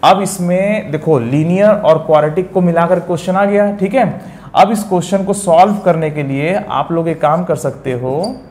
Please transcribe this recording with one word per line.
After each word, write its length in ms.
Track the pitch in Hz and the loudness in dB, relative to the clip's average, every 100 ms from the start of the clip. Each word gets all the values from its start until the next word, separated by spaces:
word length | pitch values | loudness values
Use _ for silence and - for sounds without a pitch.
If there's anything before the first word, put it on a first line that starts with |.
अब 180 | 151 196 | 4 2
इसमें 680 | 190 - 175 180 196 214 214 | 0 -4 0 0 0 -2 -4
देखो 280 | 151 160 147 | -6 0 0
linear 500 | 117 143 160 180 208 | 2 0 0 2 4
और 280 | 208 - 156 | 4 4 2
क्वाड्रेटिक 540 | 156 156 151 160 185 | 4 2 2 -2 -2
को 80 | 196 | 0
मिलाकर 380 | 180 170 170 180 | 0 2 2 0
question 340 | 175 170 - 185 | -2 -6 -2 0
आ 100 | 202 | 2
गया, 260 | 202 202 202 | 2 0 0
ठीक 180 | 196 | -2
है। 440 | 262 202 - - - - - | 0 0 -4 -14 -20 -6 2
अब 160 | 196 | 2
इस 120 | 214 | 2
question 400 | - 180 - 196 | -2 -4 -2 -2
को 100 | 190 | -2
solve 440 | 202 - 165 196 208 185 | -4 2 4 4 2 0
करने 240 | 165 156 | 0 -2
के 120 | 151 | -4
लिए 320 | 139 135 151 190 | -4 -2 -2 -4
आप 360 | 208 131 147 | -4 -6 -2
लोग 160 | 170 165 | -2 -2
एक 120 | 160 | -2
काम 220 | 147 160 | 0 0
कर 120 | 180 156 | -2 -2
सकते 360 | 143 135 135 | -4 -6 -6
हो। 420 | 123 127 139 202 262 - | -6 -4 -4 -4 -8 -16